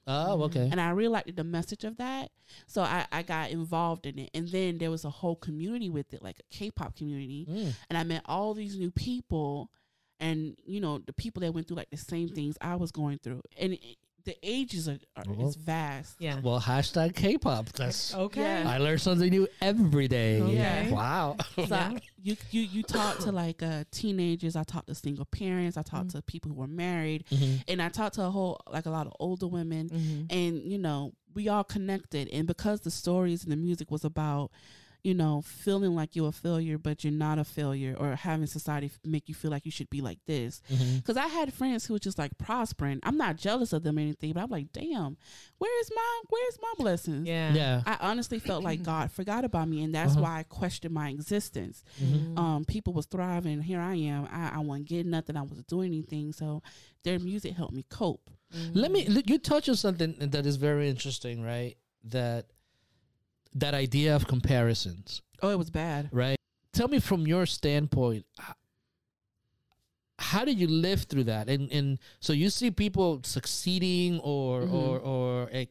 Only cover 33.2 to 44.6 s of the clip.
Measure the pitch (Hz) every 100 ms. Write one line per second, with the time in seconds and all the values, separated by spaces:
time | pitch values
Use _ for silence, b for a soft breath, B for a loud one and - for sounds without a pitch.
33.2 | 180 170 175 151 170 170 151 156 156 160
34.2 | 156 143 143 B B B B B 190 180
35.2 | 156 147 147 - 202 196 196 170 156 165
36.2 | 156 - 175 165 165 151 156 160 151 151
37.2 | 151 151 151 - 147 135 131 - 143 135
38.2 | 180 160 151 151 - 147 143 - 160 156
39.2 | - 156 156 143 156 - 135 139 127 -
40.2 | - 147 120 - - 131 127 131 127 233
41.2 | 320 330 285 - 262 233 - 208 196 190
42.2 | 143 - - 240 226 - 143 135 - 294
43.2 | 226 165 196 240 233 156 160 151 151 147
44.2 | 156 165 233 185